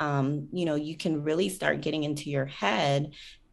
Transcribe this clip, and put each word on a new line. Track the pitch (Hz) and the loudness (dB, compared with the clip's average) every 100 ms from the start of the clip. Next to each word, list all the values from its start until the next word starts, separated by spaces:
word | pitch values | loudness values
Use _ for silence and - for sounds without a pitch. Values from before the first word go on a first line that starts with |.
um, | 151 143 135 147 147 | 0 2 2 0 -4
you | 180 165 | -2 0
know, | 151 | 0
you | 151 160 | -2 -4
can | 190 156 | -2 0
really | 147 160 196 | 0 2 0
start | 185 147 151 | 0 0 2
getting | 147 156 | 0 -2
into | 147 147 147 | -2 -2 -2
your | 139 135 | -2 -2
head | - 202 214 147 139 147 - - - _ | 0 2 4 4 2 0 -6 -20 -20 _